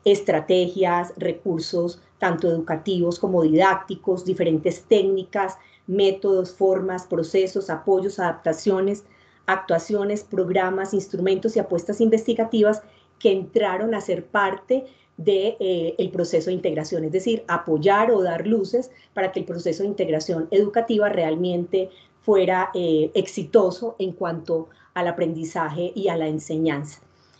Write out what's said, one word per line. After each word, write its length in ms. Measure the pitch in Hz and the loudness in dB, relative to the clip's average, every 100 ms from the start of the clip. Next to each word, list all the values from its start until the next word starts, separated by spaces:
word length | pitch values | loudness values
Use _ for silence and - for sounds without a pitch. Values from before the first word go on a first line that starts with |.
estrategias, 1080 | - 202 - 160 - 180 180 196 185 175 175 - | 2 2 2 0 2 2 2 0 2 2 -2 -4
recursos, 840 | 175 - 202 165 - 180 175 - _ _ | -6 -4 -4 -4 -2 -2 -2 -6 _ _
tanto 300 | 185 165 180 | -2 0 0
educativos 720 | 165 165 156 180 185 175 170 | 0 -2 -4 -2 0 0 0
como 240 | 196 185 | 0 2
didácticos, 840 | 160 156 190 180 - 196 - 175 | 4 6 4 2 -4 -8 -2 -2
diferentes 600 | 180 185 170 160 165 175 | -2 0 0 2 0 -4
técnicas, 720 | - 214 196 190 185 202 190 - - _ - | 2 4 4 0 -2 -4 -4 -6 -20 _ -6
métodos, 680 | 190 196 190 202 190 180 | 2 2 2 0 0 0
formas, 540 | - 190 185 185 180 - | 0 2 2 -2 -6 -4
procesos, 640 | 165 160 190 190 196 190 | -4 0 0 0 -2 -4
apoyos, 480 | 160 - 190 190 196 | -6 2 2 2 -2
adaptaciones, 840 | 175 165 - - - 190 190 202 - _ _ _ - | -2 -2 -2 0 0 2 0 -2 -8 _ _ _ -2
actuaciones, 760 | 190 - 170 - 208 202 208 | -2 0 -2 0 -2 -2 -4
programas, 720 | - 185 180 185 185 190 196 | -4 -2 0 2 0 -2 -2
instrumentos 640 | 202 185 185 180 190 226 220 | -4 -4 -4 0 0 0 0
y 20 | |
apuestas 420 | - 170 - 208 | 0 -2 -2 2
investigativas 840 | 226 220 - 226 220 226 208 214 - _ _ _ | 4 4 2 0 0 4 4 2 -4 _ _ _
que 140 | 220 | 2
entraron 640 | 190 180 233 208 185 220 | 2 0 0 0 -2 -2
a 60 | 214 | -4
ser 260 | - 175 175 | -2 -6 -2
parte 600 | 208 196 190 - 262 262 - _ - | -2 0 -2 -2 -2 -2 -16 _ -4
de, 400 | 165 196 202 220 | 0 2 0 -2
eh, 340 | 196 175 165 - | -2 0 -2 -2
el 120 | 185 | -4
proceso 380 | - 170 170 160 | -2 0 0 0
de 60 | |
integración, 500 | 180 185 151 156 170 | -2 -2 -2 -4 -4
es 80 | 156 | -2
decir, 320 | 180 185 226 - | -2 0 -2 -2
apoyar 640 | 170 - 156 165 202 233 | -4 0 2 4 4 4
o 120 | 220 | 4
dar 240 | 180 165 175 | 2 -2 0
luces 440 | 220 190 240 254 - _ | 0 0 -2 -4 -12 _
para 200 | - 190 | -4 -4
que 80 | - | -4
el 40 | |
proceso 380 | - 175 175 156 | -6 -4 -4 -2
de 60 | 196 | -4
integración 600 | 208 170 156 156 165 160 | -2 0 -2 -2 -4 0
educativa 580 | 196 208 233 226 220 208 | 2 2 0 0 2 2
realmente 800 | 180 160 156 180 175 175 190 190 - _ _ | 2 0 0 0 -2 -2 -2 -2 -8 _ _
fuera, 480 | - 202 185 185 185 | 2 4 4 2 0
eh, 360 | 190 170 156 151 | -2 0 2 2
exitoso 840 | - - - 156 226 185 180 226 226 | 0 -2 -6 2 4 4 0 -8 -6
en 140 | 190 | -6
cuanto 560 | 175 175 165 160 165 160 _ _ | -4 -6 -6 -4 -4 -4 _ _
al 140 | - 175 | -4 -4
aprendizaje 840 | 170 165 160 160 180 160 151 180 | 0 -2 -2 -6 -6 -4 -4 -6
y 140 | 214 196 | -2 -2
a 80 | 170 | 0
la 120 | 156 | -2
enseñanza. 720 | 156 - 160 160 143 151 - _ _ _ _ | -4 -4 -2 0 -2 -6 -14 _ _ _ _